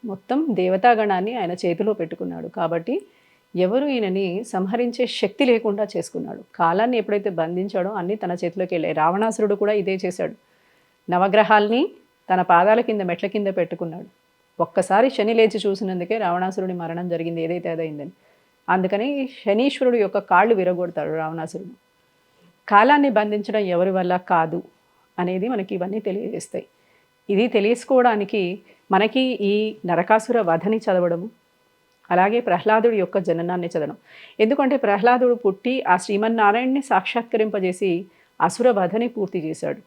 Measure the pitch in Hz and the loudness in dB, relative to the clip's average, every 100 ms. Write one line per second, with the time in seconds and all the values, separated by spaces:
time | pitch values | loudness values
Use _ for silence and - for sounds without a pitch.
0 | 233 190 _ 262 320 196 185 190 247 233 | -10 -12 _ -2 0 0 0 4 4 4
1 | 208 190 196 240 180 180 180 170 214 208 | 2 0 -2 -4 -6 -4 -2 -2 -2 -2
2 | 165 165 180 170 165 - 170 170 170 302 | -4 -6 -10 -8 -10 -4 -2 -2 -4 -6
3 | - _ _ _ _ 175 180 233 285 254 | -6 _ _ _ _ -2 0 2 0 -2
4 | 202 190 190 180 226 190 185 226 240 240 | -2 -2 -2 -4 -6 -4 -2 -2 -2 -2
5 | 240 - 202 - 262 226 233 202 208 185 | -4 -2 -4 0 2 4 2 -2 -2 -4
6 | 170 175 151 - - - 165 180 233 247 | -6 -8 -10 -12 -16 0 2 2 2 0
7 | 208 208 202 170 160 180 196 190 180 190 | 0 -2 -2 -4 -4 -2 -4 -4 -4 -4
8 | 175 214 180 175 175 180 185 180 160 156 | -6 -4 -4 -4 -4 -4 -4 -2 -2 0
9 | 156 185 220 202 214 202 202 214 190 190 | 0 2 -2 0 -2 0 0 0 -2 -4
10 | 185 180 175 - _ _ _ _ _ _ | -4 -4 -6 -8 _ _ _ _ _ _
11 | - 180 190 202 208 214 208 233 359 - | -4 0 4 4 6 4 4 2 0 -4
12 | _ _ - 185 180 170 190 220 226 214 | _ _ -2 -2 4 4 6 4 2 -2
13 | 185 175 202 214 202 190 175 170 170 175 | -2 -4 -4 -2 -2 -2 -4 -4 -8 -10
14 | - _ _ _ _ _ 165 - 185 196 | -16 _ _ _ _ _ -2 0 2 4
15 | 262 254 208 226 220 214 202 196 196 185 | 2 2 0 4 4 2 -2 -2 -4 -4
16 | 175 220 190 175 185 190 185 180 165 165 | -4 -2 0 -2 -2 -4 -6 -6 -6 -6
17 | 180 170 165 165 165 175 170 165 160 147 | -4 -4 -4 -4 -4 -4 -4 -6 -6 -8
18 | 143 - _ _ _ _ - 185 185 202 | -14 -16 _ _ _ _ -2 0 0 -2
19 | 247 285 262 - - 208 269 - 254 240 | -2 -4 -6 -6 -2 2 2 2 0 2
20 | 196 196 196 175 214 220 180 180 175 170 | 0 -2 2 4 4 2 2 -2 -4 -4
21 | 147 156 156 165 160 170 190 - _ _ | -6 -4 -6 -8 -10 -12 -16 -20 _ _
22 | _ _ _ _ _ _ - 202 233 294 | _ _ _ _ _ _ 2 4 6 6
23 | 285 214 208 208 208 214 196 175 185 185 | 4 2 0 -2 -2 -2 0 0 2 0
24 | 180 180 180 175 160 170 - _ _ _ | 0 -2 2 0 2 -2 -8 _ _ _
25 | _ - 180 185 214 240 190 190 180 214 | _ -6 -4 -2 -2 -4 -6 -6 -4 -4
26 | 214 196 226 - - - - _ _ _ | -4 -6 -6 -8 -10 -12 -12 _ _ _
27 | _ _ - 196 233 233 202 240 - 262 | _ _ -2 0 2 2 2 0 2 4
28 | 247 214 202 220 175 185 _ _ _ 190 | 4 2 -2 -2 -2 -4 _ _ _ 2
29 | 220 240 262 233 202 208 214 214 180 170 | 2 2 0 0 0 0 0 -4 -2 0
30 | 180 220 220 233 185 165 175 220 220 185 | 4 2 4 0 2 0 2 -2 0 2
31 | 175 170 208 _ _ _ _ _ _ _ | 2 -2 -6 _ _ _ _ _ _ _
32 | _ 180 190 233 233 180 208 220 226 220 | _ 2 4 2 0 0 2 4 4 2
33 | 180 196 185 170 170 180 170 170 151 - | 0 -2 -2 -2 -2 -4 -4 -4 -6 -8
34 | _ - - _ 220 285 269 269 202 202 | _ -20 -20 _ 0 2 0 0 0 0
35 | 226 247 247 240 208 190 247 262 - 180 | 2 4 2 2 0 -2 -4 -4 0 0
36 | - 202 220 226 208 214 262 269 262 190 | 0 -2 0 2 2 2 0 -2 0 -2
37 | 190 240 226 226 220 208 185 180 196 170 | 0 -6 -2 -2 0 0 -2 -2 -2 -2
38 | 190 _ _ _ 160 - 240 208 185 202 | -4 _ _ _ -2 2 2 2 0 0
39 | 240 240 190 185 160 160 156 143 | -4 -4 -6 -4 -6 -6 -6 -8